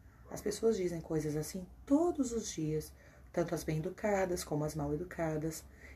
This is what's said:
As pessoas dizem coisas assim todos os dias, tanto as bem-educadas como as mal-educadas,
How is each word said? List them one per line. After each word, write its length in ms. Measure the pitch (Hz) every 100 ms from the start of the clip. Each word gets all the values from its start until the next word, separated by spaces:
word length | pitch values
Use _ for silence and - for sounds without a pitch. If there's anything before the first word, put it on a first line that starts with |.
| - - -
As 120 | -
pessoas 340 | 208 - 226 196
dizem 240 | 180 165
coisas 380 | - 156 151 151
assim 280 | 151 190 180 - -
todos 480 | 285 349 330 233
os 180 | 233 202
dias, 400 | - 156 156 156 - - - -
tanto 240 | 175 165 160
as 80 |
bem-educadas 800 | - 156 180 185 214 196 185 175
como 220 | - 147 151
as 100 | 156
mal-educadas, 880 | 147 151 180 - 160 156 160 - - - -